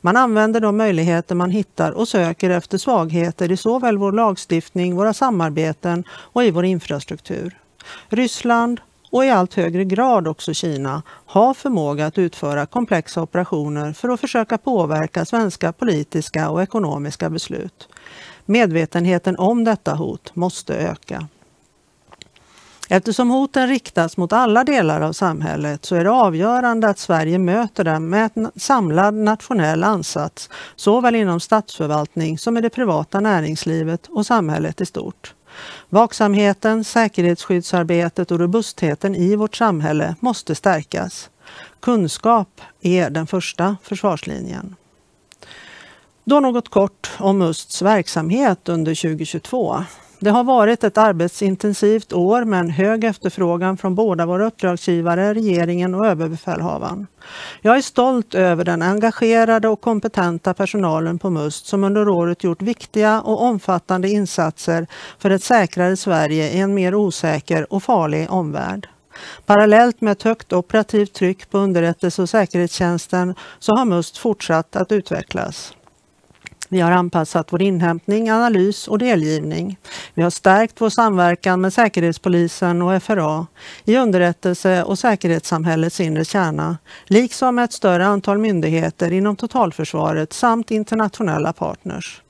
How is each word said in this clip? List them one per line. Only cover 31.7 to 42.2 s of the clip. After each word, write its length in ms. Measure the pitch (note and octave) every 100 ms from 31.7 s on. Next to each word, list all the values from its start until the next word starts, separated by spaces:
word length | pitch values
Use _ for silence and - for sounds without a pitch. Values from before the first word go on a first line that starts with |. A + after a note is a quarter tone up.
| - D3+ D3+ D3+ E3 D#3+ D#3+
som 180 | A#3 A#3
i 40 |
det 100 | A3+
privata 500 | - A3+ D#3 D#3 G3
näringslivet 840 | G#3+ F#3 D3+ D#3 D#3+ D#3+ D#3+ E3+ -
och 200 | D4 G#3
samhället 540 | A#3 D#3+ D#3 D#3 -
i 60 | F#3
stort. 480 | - - - - - _ - - - -
Vaksamheten, 960 | G3 A#3 - G#3 G3+ G3+ F#3+ A3 A3+
säkerhetsskyddsarbetet 1500 | G#3+ A#3 G#3+ - F3 E3+ - F3+ - F3+ E3 E3+ E3+ - F3
och 80 | E3+
robustheten 760 | F3 A3+ G#3 - D#3+ D3 G3
i 220 | F3+ F3+ G#3
vårt 200 | G#3+ -
samhälle 580 | G#3+ D#3+ D#3 D3+ - E3+
måste 340 | B3 A#3 -
stärkas. 760 | D#3 G3+ D#3+ - - F#3 - - _ - - - _
Kunskap 800 | - A#3 E3 -